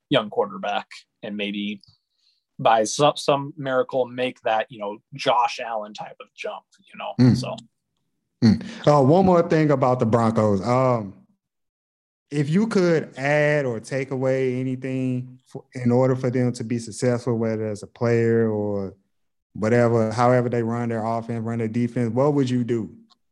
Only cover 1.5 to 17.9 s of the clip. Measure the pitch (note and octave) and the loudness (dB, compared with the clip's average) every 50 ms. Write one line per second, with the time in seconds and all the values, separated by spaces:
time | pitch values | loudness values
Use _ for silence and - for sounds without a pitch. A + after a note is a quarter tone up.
1.5 | G2+ G#2 G2+ G#2 G#2+ G2+ _ _ _ _ _ _ _ _ _ _ _ _ _ _ | -6 -6 -6 -8 -8 -10 _ _ _ _ _ _ _ _ _ _ _ _ _ _
2.5 | _ - C#3 B2+ A2+ A#2 A2 G#2 - - D3 C#3+ - - - - C#3+ C#3 C#3 C#3 | _ -2 2 2 4 4 2 0 0 2 2 2 2 2 0 0 0 0 -2 -6
3.5 | - - C3+ C3+ C3 B2+ B2+ - - C3+ B2+ A#2+ B2 B2 B2+ B2+ B2+ _ - A#2+ | -12 -10 -6 -2 0 -2 -2 0 -2 -4 -4 -4 -4 -4 -4 -4 -6 _ -4 -2
4.5 | A2 A2 A2 - B2+ G#2+ G#2 G2+ G#2 A2+ _ _ - C3+ - C3+ A#2+ A#2+ A#2+ A#2 | -2 -2 -2 -4 -8 -10 -10 -10 -10 -10 _ _ -14 -6 -2 0 2 2 2 0
5.5 | - - B2 A2+ A#2 A2 G#2 G#2+ G#2 - G#2+ - C3+ - A#2+ A2 _ - - - | -2 -6 -10 -8 -8 -8 -8 -10 -12 -14 -14 -16 -16 -20 -20 _ _ -14 -12 -12
6.5 | - - - _ _ _ _ _ - G#2+ A2 G#2 G#2+ - B2 B2+ G#2 B2+ B2+ - | -12 -12 -16 _ _ _ _ _ -16 -14 -12 -6 0 2 4 4 4 2 0 -6
7.5 | - - - - _ _ _ _ _ _ _ _ _ _ _ _ _ - - A2+ | -10 -12 -14 -20 _ _ _ _ _ _ _ _ _ _ _ _ _ 2 4 4
8.5 | F#2+ - - - - - - D#3 D3 D3 C3+ B2+ D#3+ F#3 F#3+ F#3 F3+ E3+ E3 F3 | 4 2 0 -8 -12 -4 0 2 4 4 6 6 6 6 6 6 4 4 4 4
9.5 | E3+ D#3+ D#3 D3 C#3+ B2+ C3+ B2+ B2 B2 B2+ A2 G#2+ A#2 A#2 A2 A2 A2+ G#2+ G#2+ | 2 2 4 2 2 2 2 2 2 2 2 2 2 2 2 2 2 2 2 2
10.5 | G2+ G2 F2+ A2+ B2 B2+ C3 B2+ B2 A#2 G#2 F#2+ F#2+ - _ _ _ _ _ _ | 2 0 0 0 0 2 2 2 0 0 -4 -8 -14 -18 _ _ _ _ _ _
11.5 | _ _ _ _ _ _ _ _ _ _ _ _ _ _ _ - C#3 D3 D3 C#3+ | _ _ _ _ _ _ _ _ _ _ _ _ _ _ _ -6 -2 -2 0 2
12.5 | D#3 G3 A3 A3+ - G#3 F3+ F3 E3+ D3+ - - - - C3 C#3 D3 D3+ D3 D3 | 2 2 2 2 2 2 4 4 2 2 0 -4 -8 -4 -2 2 2 4 4 2
13.5 | D3 D3+ C#3 B2+ A#2 A2 G#2+ - C#3+ C3 C#3 C3 C#3 C3 C3 C3 C3 C3 C3+ C3 | 2 0 0 -2 -4 -6 -6 -6 -6 -6 -4 -4 -4 -2 0 0 0 0 0 -2
14.5 | B2 B2+ C3 C3 C3 B2+ C3 C3 C3 C3 C3 B2+ B2+ B2 B2+ B2+ B2+ B2+ _ _ | -2 -2 -2 -4 -4 -6 -6 -6 -4 -4 -2 -2 -2 -4 -6 -8 -14 -20 _ _
15.5 | - C#3 - _ - C3 B2 A#2+ A#2+ B2 C3 C3 C3 B2+ C3 B2+ A#2+ C3 B2 B2 | -18 -18 -18 _ -8 -4 0 2 4 4 4 4 2 0 0 -2 0 0 0 0
16.5 | A#2+ - A#2+ A2 A#2+ A#2 A2+ A2 G2 - - B2 B2 A#2 - B2+ A#2 A2+ A2+ A2 | -2 -4 -6 -4 -4 -6 -6 -8 -8 -4 -2 0 0 0 -2 -2 -2 -2 0 -2
17.5 | A2 A2 A2 G#2+ G#2+ G2+ - - | -2 -2 -4 -6 -6 -8 -12 -14